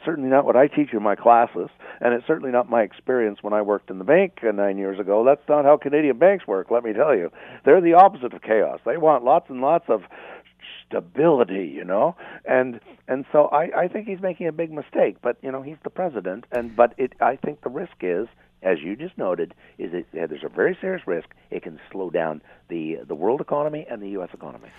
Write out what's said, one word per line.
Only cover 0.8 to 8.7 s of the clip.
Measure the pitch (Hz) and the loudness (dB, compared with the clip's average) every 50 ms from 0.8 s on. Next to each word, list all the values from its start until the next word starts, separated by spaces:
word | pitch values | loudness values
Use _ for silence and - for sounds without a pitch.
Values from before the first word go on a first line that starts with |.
| 147 123 117 | -2 -2 -2
in | 107 | -2
my | 104 107 98 | -2 -2 -2
classes, | - - 123 117 117 120 113 - 95 95 - _ _ - - - - | 2 4 6 6 6 4 0 -2 -8 -8 -8 _ _ -20 -20 -12 -2
and | - 120 120 | 0 0 0
it's | 120 - | 0 0
certainly | - 160 160 139 131 | -2 -2 -2 -2 -2
not | 123 123 117 113 | 0 0 0 2
my | 117 120 107 | 0 0 0
experience | 90 - - - - 127 123 113 107 101 - | 0 -4 -12 -4 -2 0 0 0 0 -2 -4
when | - 104 104 | -6 -2 -2
I | 107 104 | 0 0
worked | 101 104 95 _ - | 0 -2 -2 _ -10
in | 95 | -12
the | 95 92 | -8 0
bank, | 107 151 185 196 175 _ - 117 | 2 4 4 4 0 _ -4 -2
uh, | 110 | -2
nine | 104 101 101 101 95 | 0 0 0 0 -2
years | 98 98 95 95 95 | -2 -4 -6 -4 -4
ago. | 98 92 101 110 117 | -2 0 2 4 4
That's | 135 143 - - - | 4 2 2 2 0
not | 147 147 143 | 0 2 6
how | 139 151 | 4 4
Canadian | 147 - 139 143 151 151 139 120 117 | 4 2 -2 0 0 2 2 2 4
banks | 165 190 202 175 - | 4 4 4 2 -2
work, | - 98 95 90 - | -4 -4 -4 -2 0
let | 117 120 120 | -2 -2 -2
me | 113 104 | -2 -2
tell | 110 147 156 131 | 0 2 2 2
you. | 95 85 80 - - - - - - - | 0 0 -4 -8 -12 -20 -20 -12 -2 4
They're | 131 156 185 | 6 6 6
the | 175 170 165 | 6 6 8
opposite | 175 190 190 202 131 123 117 - | 10 8 8 6 0 -10 -10 -10
of | 87 - | -8 -2
chaos. | 110 110 107 87 71 | 0 2 2 2 0